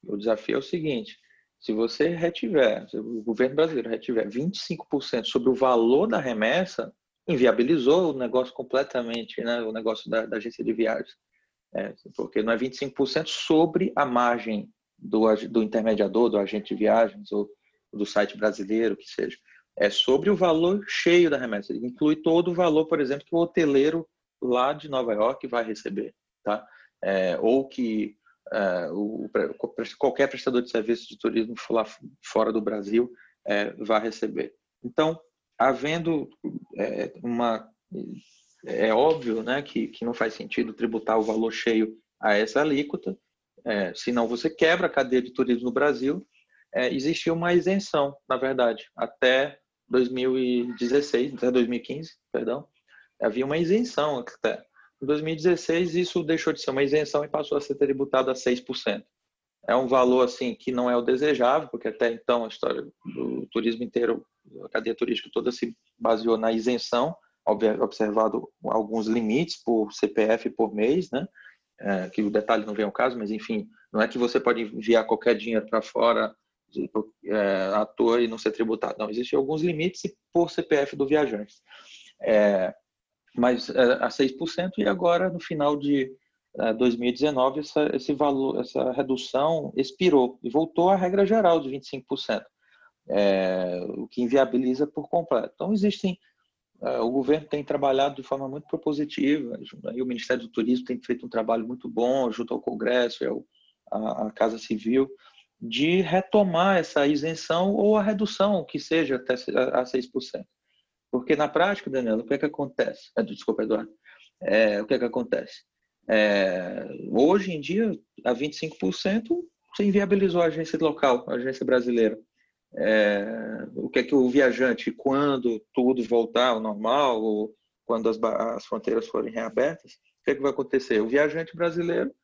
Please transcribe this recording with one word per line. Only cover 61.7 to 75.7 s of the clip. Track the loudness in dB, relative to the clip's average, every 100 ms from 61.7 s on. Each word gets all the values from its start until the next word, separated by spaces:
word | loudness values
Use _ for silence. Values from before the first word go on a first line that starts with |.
| -6 -6
até | 0 -2
então | 0 -2 0 -2
a |
história | -4 -4 -4
do | -8 _ -12 -8 -6 -6 -6
turismo | -2 -2 -2
inteiro, | -4 -2 -2 -2 -8 _ _ -20
a | -8
cadeia | -6 -4 -4
turística | -2 -2 -4
toda | -2 -2
se | -4 -6 -8 _ _
baseou | 2 2 2 2
na | 2
isenção, | 0 0 -2 0 0 0 -4 _ _ -2
obvi-, | 2 2 2
observado | -2 -2 0 2 2 0 -8 _
alguns | -2 -2 -2 -4 0
limites | 0 0 0 -2 -6
por | 0 0 0
C | -2 -2
P | 0
F | 2 2 -2
por | -2 -2
mês, | 2 2 2 -2
né? | -6 -6 _ -20 _ _ _
É, | -4 -4 -4
que | -2
o | 0
detalhe | 0 2 0 0
não |
vem | -4 -4
ao |
caso, | 0 -2 -2
mas | -6
enfim, | -8 -4 -6 -6 _ _
não | -2
é | 0
que | 0
você | 0 2
pode | 2 0
enviar | -2 -6 2 2 4
qualquer | 0 2 0
dinheiro | 0 -2
pra | 0